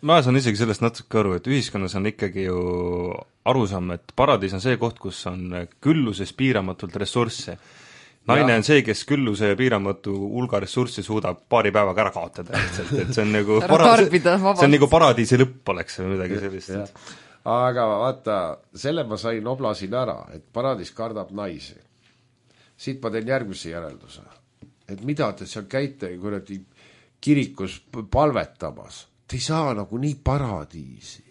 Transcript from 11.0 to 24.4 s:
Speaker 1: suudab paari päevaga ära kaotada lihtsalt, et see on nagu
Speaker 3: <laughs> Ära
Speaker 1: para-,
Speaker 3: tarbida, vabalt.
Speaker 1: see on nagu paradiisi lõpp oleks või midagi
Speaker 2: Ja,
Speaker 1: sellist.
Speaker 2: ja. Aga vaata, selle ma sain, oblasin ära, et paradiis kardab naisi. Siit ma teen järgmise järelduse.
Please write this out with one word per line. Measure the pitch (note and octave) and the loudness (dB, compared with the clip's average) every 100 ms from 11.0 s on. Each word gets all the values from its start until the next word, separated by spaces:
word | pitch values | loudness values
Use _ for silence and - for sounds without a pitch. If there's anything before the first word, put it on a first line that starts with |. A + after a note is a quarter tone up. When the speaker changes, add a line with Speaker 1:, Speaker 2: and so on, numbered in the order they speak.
Speaker 1:
suudab | F#2+ G#2+ - F2+ _ | -4 -2 -2 -6 _
paari | A#2+ G#2+ | 2 4
päevaga | G#2 G2+ F#2 | 4 2 2
ära | G2+ | 0
kaotada | - E2 - F2 - | 0 -8 -10 -6 -4
lihtsalt, | F#2+ F2+ F2 | -4 -4 -4
et | C#3+ F2+ | -4 -2
see | A#2 | 0
on | G#2+ | 2
nagu | G#2+ G2+ G#2+ | 2 2 2
Speaker 3:
<laughs> | |
Ära | - | 4
Speaker 1:
para-, | E3 E3 | 6 8
Speaker 3:
tarbida, | A#3 F#3+ E3+ D#3+ F#3 | 8 6 4 4 4
vabalt. | F#3+ F#3+ | 2 4
Speaker 1:
see | C#3+ | 6
on | |
nagu | D3 C3+ | 6 6
paradiisi | D#3 D#3+ A#2 A2+ B2 | 6 6 4 4 4
lõpp | C3 - - | 4 0 -6
oleks | F#2 E2 - | -6 -6 -6
või | F#2 | -4
midagi | F#2+ F#2 | -4 -2
Speaker 2:
Ja, | G2+ | -4
Speaker 1:
sellist. | G2 F#2+ F2+ | -6 -10 -8
Speaker 2:
ja. | F#2+ G2+ - - - - _ | -8 -8 -14 -20 -20 -20 _
Aga | - A#2 B2+ B2 A2+ | -2 0 2 2 0
vaata, | G#2 B2 C3 - G2+ E2+ D2+ _ | 2 0 -2 -2 -2 -2 -8 _
selle | F#2+ C3+ E3 | -10 -6 -4
ma | B2 G#2+ | -4 -6
sain, | A2+ A2+ G#2+ | -4 -4 -6
oblasin | C3 B2 G#2 F#2+ | -4 -4 -4 -4
ära, | A#2 B2 B1+ G1+ | -4 -4 -6 -12
et | D#2 _ | -20 _
paradiis | - C3 B2 G#2 | -4 -4 -4 -8
kardab | - A2+ G#2+ F2+ | -8 -8 -8 -10
naisi. | G2 G2+ E2 - - _ _ _ _ _ _ _ _ _ _ | -8 -8 -10 -16 -20 _ _ _ _ _ _ _ _ _ _
Siit | - C3 | -12 -8
ma | A#2 | -6
teen | A2 A2 | -6 -2
järgmise | C3+ A2 F2+ E2+ | -2 -4 -10 -10
järelduse. | E2 D#2+ C2+ - - - _ | -10 -12 -16 -20 -20 -20 _